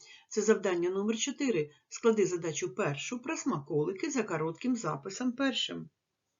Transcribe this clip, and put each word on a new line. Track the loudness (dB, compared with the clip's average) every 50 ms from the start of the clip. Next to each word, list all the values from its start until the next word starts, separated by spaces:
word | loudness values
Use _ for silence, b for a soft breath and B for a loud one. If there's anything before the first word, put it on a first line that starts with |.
| B B B B B B
Це | -2 2 4
завдання | 4 4 4 4 0 2 2 2 2
номер | 2 2 2 0 0 0
чотири. | 0 -2 -2 0 0 0 2 2 0 B B B B B
Склади | -6 2 4 4 6 6 4
задачу | 4 2 0 -2 -4 -4 -4 -4 -4 -2
першу | -2 -2 -2 -2 -4 -4 -6 -6 -6
про | -4 -6 -6
смаколики | -4 -2 -2 -2 -2 -2 -2 0 0 0 0 -2 -4 -4 -2
за | 0 0 0
коротким | 0 0 -2 -2 -2 -4 -2 -2 -2 0
записом | 0 0 -4 -4 -4 -6 -8 -6 -4 -2 -2 0
першим. | 0 0 0 0 0 -2 -4 -4 -8 -10 -12 _ _ _ _ _ _ _ _ _ _